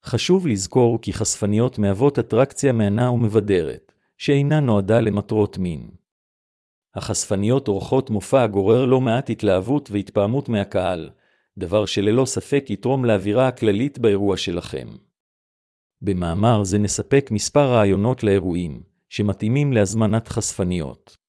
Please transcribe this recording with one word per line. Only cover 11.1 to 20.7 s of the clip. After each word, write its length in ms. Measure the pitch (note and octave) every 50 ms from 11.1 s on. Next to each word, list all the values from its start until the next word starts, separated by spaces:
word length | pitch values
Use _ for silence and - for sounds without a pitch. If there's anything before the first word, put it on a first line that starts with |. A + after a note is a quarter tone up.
| _ _ _ _ _ _ _ _ _
דבר 280 | G2 F#2+ E2+ F#2 G#2+ G#2+
שללא 400 | F#2+ - G#2+ G2 G#2 G#2+ B2 C3+
ספק 400 | A#2+ - A2 - - C#3+ C#3 C#3 -
יתרום 360 | G#2 - - B2 C3+ C3+ B2
לאווירה 420 | A#2 A2 G2 F2+ G2+ G#2 B2 C3
הכללית 520 | C3 B2 - A#2 A2 G2 G2+ C3 C#3+ C#3 A#2+
באירוע 380 | A#2 A2 G2+ G2 G2+ G2+ F#2+
שלכם. 500 | F2+ - G2 E2+ E2+ - - - C#2 B1 A1 G#1+ - _ _ _ _ _ _ _ _ _ _ _ _ _ _ _ _ _ _ _ _
במאמר 640 | - F#2+ F#2+ F2+ F2 E2+ E2 F#2 G#2 A#2 A#2+ G#2+ G2+
זה 140 | F#2 F2+
נספק 520 | G#2 G#2 G2 - - G#2 - C#3 C#3 C#3 -
מספר 420 | A2 G#2 - - _ - C#3+ C3 B2
רעיונות 500 | A#2 G#2 G2+ F#2+ F#2+ G2+ A#2+ B2+ - -
לאירועים, 600 | G#2 G2 G2 F#2 F#2 E2+ F2+ F2 E2 C#2 A#1 - _ _ _ _ _
שמתאימים 640 | - - G#2 G#2 F#2+ - A2 G#2+ A#2+ C#3+ D3 C#3+ B2+
להזמנת 540 | A2 G#2 F#2+ G#2 A2+ A2 G#2 G#2+ A2+ -
חשפניות. 920 | - - A#2 G#2 - - - G2 F2+